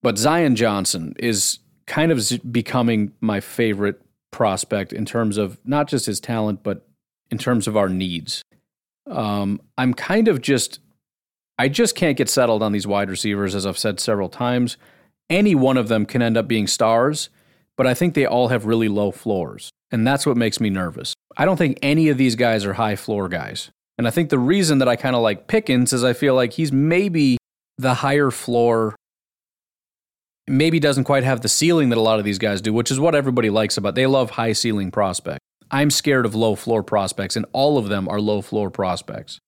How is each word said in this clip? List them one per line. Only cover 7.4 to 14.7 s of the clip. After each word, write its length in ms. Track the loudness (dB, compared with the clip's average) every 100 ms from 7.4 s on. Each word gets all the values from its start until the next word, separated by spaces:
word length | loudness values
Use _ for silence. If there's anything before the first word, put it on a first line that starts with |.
| 0 0 0
of 100 | 0
our 100 | 0
needs. 560 | 0 -2 -6 -8 -12 -12 _ _ _ _ _ -10
Um, 520 | -6 -2 -2 -2 -4 _ -2
I'm 160 | -2
kind 340 | -2 0 2 2
of 140 | 2
just 400 | 0 0 0 -10 _ _ _ _ _ _ _ -2
I 80 | -2
just 260 | 2 0 2
can't 220 | 0 2
get 120 | 0
settled 340 | 2 2 2
on 80 | 0
these 160 | -2 -2
wide 240 | -2 -2
receivers, 420 | -4 -4 -2 -2
as 140 | -2 -4
I've 100 | -4
said 220 | -4 -4
several 300 | -2 -2 -2
times. 480 | -2 -2 0 -2